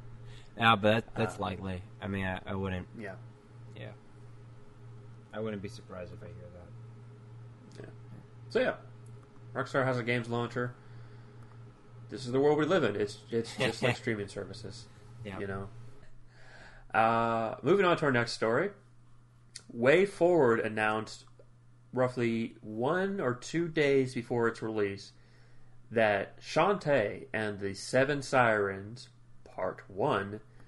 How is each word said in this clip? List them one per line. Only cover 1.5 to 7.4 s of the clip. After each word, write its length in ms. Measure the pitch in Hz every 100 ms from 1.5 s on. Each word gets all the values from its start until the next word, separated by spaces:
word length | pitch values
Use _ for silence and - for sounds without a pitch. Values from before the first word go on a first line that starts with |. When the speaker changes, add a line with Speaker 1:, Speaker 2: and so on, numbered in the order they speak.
| 90 95 92 101 -
Speaker 1:
I 60 | 98
mean, 200 | 98 95
I, 120 | 92 -
I 80 |
wouldn't. 320 | 95 95 92 90 117
Speaker 2:
Yeah. 160 | 101 92 - - - - - 120
Speaker 1:
Yeah. 140 | 113 - - - - - - - - - - - - - -
I 80 | 110
wouldn't 220 | 110 104
be 60 | 98
surprised 440 | - - 92 87
if 100 | -
I 40 | -
hear 80 | 85 87
that. 1300 | 87 87 - - - - - - -